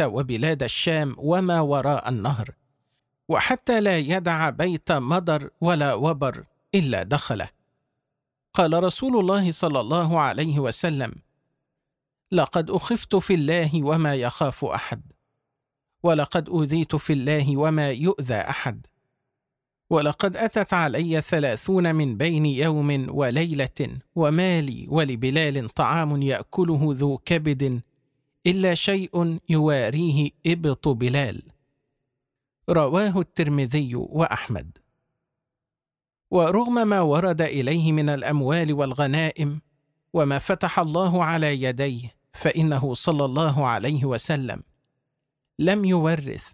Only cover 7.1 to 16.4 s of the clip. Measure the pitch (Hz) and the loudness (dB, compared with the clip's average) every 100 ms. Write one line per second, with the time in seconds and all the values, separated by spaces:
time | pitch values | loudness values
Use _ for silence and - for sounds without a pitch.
7.1 | 143 - 113 - _ _ _ _ _ _ | -2 -2 -6 -8 _ _ _ _ _ _
8.1 | _ _ _ _ - 165 165 180 - 262 | _ _ _ _ 2 2 4 2 0 0
9.1 | 240 185 202 180 156 170 127 110 170 160 | 2 4 2 2 0 0 0 0 0 2
10.1 | 165 135 107 160 147 127 - 175 143 120 | 2 2 0 0 0 0 0 -2 -2 -6
11.1 | - _ _ _ _ _ _ _ _ _ | -10 _ _ _ _ _ _ _ _ _
12.1 | _ - 175 139 175 165 190 - 233 - | _ -2 0 2 0 0 -2 -2 -4 0
13.1 | 196 - 175 143 170 160 160 143 160 151 | 0 2 2 2 0 0 0 0 2 0
14.1 | 139 120 - 143 - 131 - - - - | 0 -2 -2 -4 -4 -6 -6 -6 -10 -14
15.1 | _ _ _ _ _ _ _ _ _ 170 | _ _ _ _ _ _ _ _ _ 0
16.1 | 156 143 175 | 2 0 -2